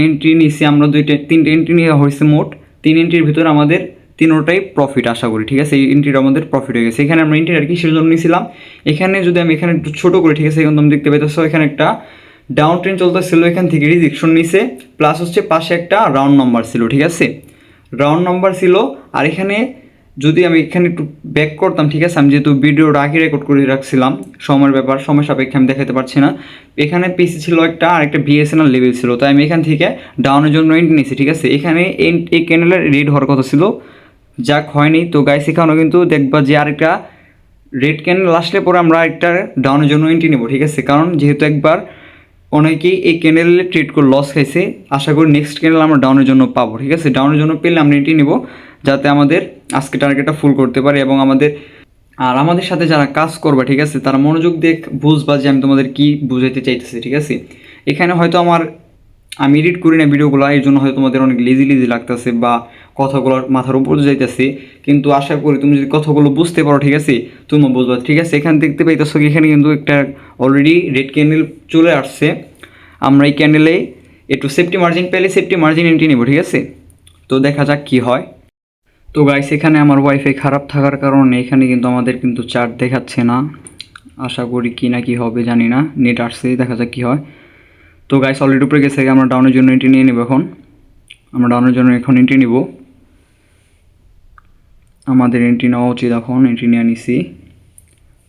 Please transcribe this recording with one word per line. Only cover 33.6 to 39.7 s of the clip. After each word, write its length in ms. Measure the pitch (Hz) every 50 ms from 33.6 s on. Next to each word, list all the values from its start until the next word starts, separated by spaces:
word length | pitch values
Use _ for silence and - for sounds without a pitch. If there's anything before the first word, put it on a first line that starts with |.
| 175 208 - - - - - - - _ _ _ _ _ _ - 117 120
যাক, 160 | 147 151 147 - -
হয়নি। 260 | 147 147 156 160 160 170 170
তো, 60 | 165 147 143 143
গাইস, 160 | 143 147 147 160
এখানেও 240 | 156 175 165 160 156 160
কিন্তু 180 | 160 156 151 175 180 170
দেখবা 260 | 160 147 143 131 139 151 139 131
যে 60 | 151 147
আরেকটা 280 | 147 147 139 - 160 160 180 208 - - - _ _ _ _ _ _ _ _ _ _ _ - 131
রেড 160 | 123 151 156 151 -
ক্যান্ডেল 280 | - 175 190 190 175 165 170
আসলে 180 | 170 170 - 196 180
পরে 120 | 175 180 180 170
আমরা 140 | 160 160 165 165 160
একটা 180 | 131 - 175 175 170 180 202 220 - 135 127
ডাউনের 240 | 135